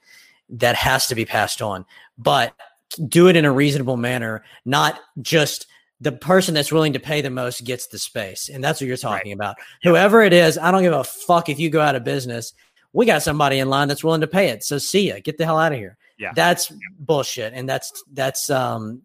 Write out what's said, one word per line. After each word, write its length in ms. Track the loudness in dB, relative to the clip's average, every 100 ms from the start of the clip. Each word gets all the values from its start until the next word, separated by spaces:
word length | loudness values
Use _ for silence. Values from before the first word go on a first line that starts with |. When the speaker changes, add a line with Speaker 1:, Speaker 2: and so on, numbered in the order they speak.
| _ -20 _ _ -16
Speaker 1:
that 260 | 0 0
has 300 | 2 2 0 0
to 80 |
be 100 | -4
passed 360 | -2 -2 -2 -4
on. 240 | -6 -6 -12 -20 -20 -4
But 380 | 0 0 0 -6 -20 _ -16 -10 0
do 200 | 6 6
it 80 |
in 100 | 6
a 60 | 4
reasonable 460 | 2 2 0 -2 -2
manner, 460 | -2 -4 -6 -8 -14 -12
not 340 | -2 0 0 -2 -14 -12
just 460 | 0 2 2 -4 -14 _ _ -8
the 100 | -6
person 440 | -4 2 2 2
that's 160 | -2 0
willing 220 | 0 0
to 60 | -2
pay 220 | -4 -4
the 80 | -4
most 340 | -6 -6 -8
gets 220 | -8 -8
the 140 | -10 -12
space. 500 | -10 -8 -10 -10 -12
And 140 | -6
that's 180 | -4 -4
what 60 | -4
you're 80 |
Speaker 2:
Right. 220 | -6 -4 -6
Speaker 1:
talking 120 | -6
about. 260 | -8 -8 -10 -18 0
Speaker 2:
Yeah. 80 | 4
Speaker 1:
Whoever 320 | 6 6 6
it 100 | 8
is, 240 | 6 6 2
I 140 | 2
don't 100 | 4
give 100 | 4
a 100 | 2
fuck 460 | -2 -4 0 2 0
if 100 | -4
you 100 | 0
go 120 | 2
out 140 | 2
of 80 | 0
business. 480 | -2 -4 -6 -8 -10 -16 _ _ _
We 140 | 0
got 160 | 2 2
somebody 380 | 2 0 2 2
in 100 | 0
line 200 | 0 0
that's 140 | 0
willing 180 | 0 0
to 60 | 0
pay 220 | 0 0
it. 140 | -2
So 160 | -4 -4
see 300 | 0 0 0
ya. 100 | -2
Get 140 | -8 -4
the 80 |
hell 140 | 0 0
outta 160 | 0
here. 220 | -2 -10 -16 _ -12
Speaker 2:
Yeah. 140 | -6
Speaker 1:
That's 360 | 0 2 2 -4
Speaker 2:
Yeah. 60 | -12 -20 -8
Speaker 1:
bullshit. 560 | -2 -2 -2 -6 -10
And 160 | -8 -6
that's, 340 | -6 -8 -16 -12
that's, 380 | -6 -4 -4 -2
um, 540 | -2 -2 -4 -8 -12